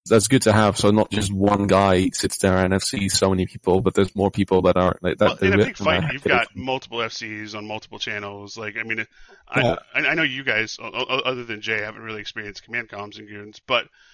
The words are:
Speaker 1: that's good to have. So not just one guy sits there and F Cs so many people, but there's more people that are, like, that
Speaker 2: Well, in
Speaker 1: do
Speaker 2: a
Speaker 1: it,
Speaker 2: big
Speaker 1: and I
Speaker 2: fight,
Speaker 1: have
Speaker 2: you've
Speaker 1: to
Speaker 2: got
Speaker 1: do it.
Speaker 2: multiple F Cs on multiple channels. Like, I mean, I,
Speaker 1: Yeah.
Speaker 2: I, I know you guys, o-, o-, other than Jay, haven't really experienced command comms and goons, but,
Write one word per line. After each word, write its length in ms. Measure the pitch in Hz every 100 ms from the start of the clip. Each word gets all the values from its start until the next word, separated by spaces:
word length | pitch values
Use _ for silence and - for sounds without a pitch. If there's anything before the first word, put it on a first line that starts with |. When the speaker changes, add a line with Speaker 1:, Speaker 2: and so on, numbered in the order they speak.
| -
Speaker 1:
that's 200 | 113 101
good 140 | 131
to 100 | 110
have. 260 | 104 107 98
So 140 | 104
not 180 | 107 107
just 220 | 107 98
one 340 | 98 101 101 101
guy 440 | 95 98 92 92
sits 280 | - 95 -
there 180 | 98 92
and 140 | 92
F 120 | 95
Cs 340 | - - 98 -
so 120 | 98
many 140 | 95 92
people, 340 | - - 92
but 140 | 92
there's 200 | 95 98
more 160 | - 98
people 320 | - 95 92
that 140 | 90 90
are, 200 | 90 -
like, 160 | 90 -
that 80 | 104
Speaker 2:
Well, 100 | -
in 120 | 95
Speaker 1:
do 80 | 98
Speaker 2:
a 40 |
Speaker 1:
it, 40 | 113
Speaker 2:
big 140 | -
Speaker 1:
and 80 | 196
I 60 |
Speaker 2:
fight, 80 | 175
Speaker 1:
have 80 | 160
Speaker 2:
you've 100 | 135
Speaker 1:
to 60 | 196
Speaker 2:
got 260 | 127 113
Speaker 1:
do 60 | 131
it. 40 |
Speaker 2:
multiple 380 | 127 131 - 117
F 100 | 113
Cs 420 | - 113 107 107
on 120 | 107 107
multiple 320 | 107 - 104
channels. 580 | - 107 101 101 101 110
Like, 200 | 107 107
I 60 |
mean, 200 | 113 110 107 _ - - _
I, 120 | 131
Speaker 1:
Yeah. 160 | 120 - -
Speaker 2:
I, 140 | 135 143
I 80 |
know 80 | 160
you 220 | 156 131
guys, 340 | 135 110 110 -
o-, 80 | 113
o-, 280 | 95 127 131
other 180 | 127 127
than 180 | 120 107
Jay, 220 | 107 110
haven't 200 | 107 107
really 180 | 110 107
experienced 420 | 104 117 104 98
command 260 | - 117 113
comms 300 | 101 104 104
and 100 | 104
goons, 320 | 104 104 - -
but, 220 | 123 - _ _